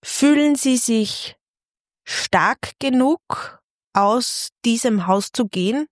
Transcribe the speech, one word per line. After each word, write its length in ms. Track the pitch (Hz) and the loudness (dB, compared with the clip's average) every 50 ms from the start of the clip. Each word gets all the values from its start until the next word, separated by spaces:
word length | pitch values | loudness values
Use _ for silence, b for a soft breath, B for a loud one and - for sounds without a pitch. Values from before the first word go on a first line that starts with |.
| _ | _
Fühlen 520 | - - - - 285 294 294 294 294 294 | -10 -4 2 4 4 4 4 4 2 2
Sie 220 | 277 - 269 262 247 | 2 2 0 0 0
sich 600 | - - 233 220 214 202 - - - - - _ _ _ _ _ _ _ _ _ _ _ _ _ _ | 0 0 0 0 0 -2 -6 -10 -12 -14 -16 _ _ _ _ _ _ _ _ _ _ _ _ _ _
stark 760 | - - - - - - 185 160 196 247 _ - - - _ | -10 -8 -8 -6 0 0 2 2 2 0 _ -8 -14 -12 _
genug, 800 | - 269 254 254 254 269 320 - _ _ - - - - - - _ _ _ _ _ _ _ | -4 0 2 2 2 2 2 0 _ _ -10 -10 -10 -14 -16 -20 _ _ _ _ _ _ _
aus 580 | 202 202 202 214 247 240 - - - - - _ _ _ | 0 2 2 2 0 -2 -4 -6 -6 -8 -10 _ _ _
diesem 440 | 233 226 226 - 254 220 208 175 180 | 0 0 2 0 0 0 0 2 2
Haus 240 | 185 196 196 - _ | 0 0 0 -4 _
zu 140 | - 247 196 | -2 -2 -2
gehen? 380 | - 185 180 190 226 277 302 302 | -2 -2 -2 0 -2 -2 -4 -8